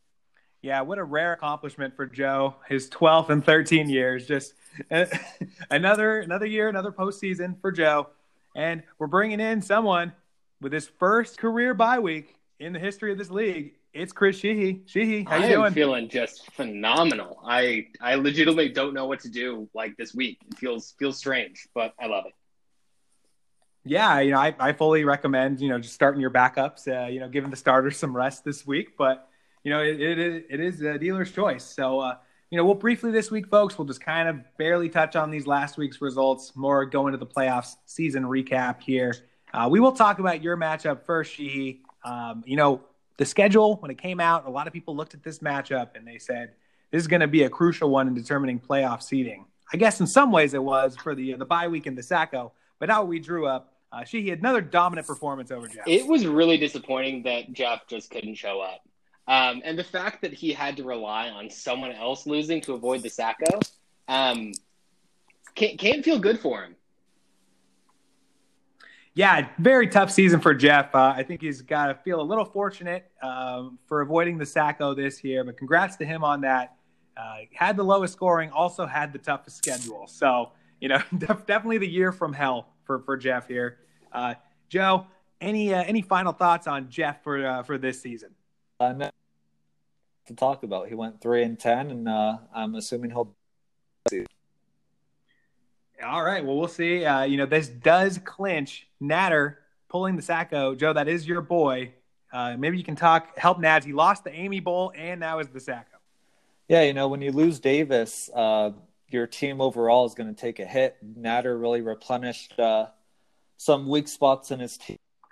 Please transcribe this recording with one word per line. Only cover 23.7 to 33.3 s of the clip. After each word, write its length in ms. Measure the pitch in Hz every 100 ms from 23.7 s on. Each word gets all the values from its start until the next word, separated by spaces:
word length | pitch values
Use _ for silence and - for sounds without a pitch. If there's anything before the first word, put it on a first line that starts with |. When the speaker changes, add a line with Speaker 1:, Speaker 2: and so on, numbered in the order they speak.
| _
Speaker 1:
Yeah, 360 | 131 165 214 143
you 100 | 139
know, 80 | 135
I, 160 | 151 156
I 140 | 135
fully 320 | 147 156 156
recommend, 560 | 147 139 143 131 135 131
you 80 | 139
know, 100 | 120
just 160 | 117
starting 260 | - 143 139
your 100 | 131
backups, 580 | 127 127 143 131 - 139
uh, 200 | 127 123
you 120 | 127
know, 80 | 127
giving 220 | 139 139
the 60 | 131
starters 400 | - 131 135 147
some 180 | 147 123
rest 280 | 139 139
this 220 | 147 143 139
week. 300 | 143 143 -
But, 320 | 135 131 - _ _ _
you 60 | 147
know, 120 | 147
it, 180 | 151 151
it, 460 | 160 165 175 165 165
it 120 | 143
is 200 | 180 160
a 160 | 151 147
dealer's 340 | 170 190 170
choice. 320 | - 202 127
So, 340 | - - 131 131
uh, 180 | 131 123 _ _ _
you 60 | 170
know, 80 | 175
we'll 80 |
briefly 360 | 196 220 233 233
this 200 | 220 214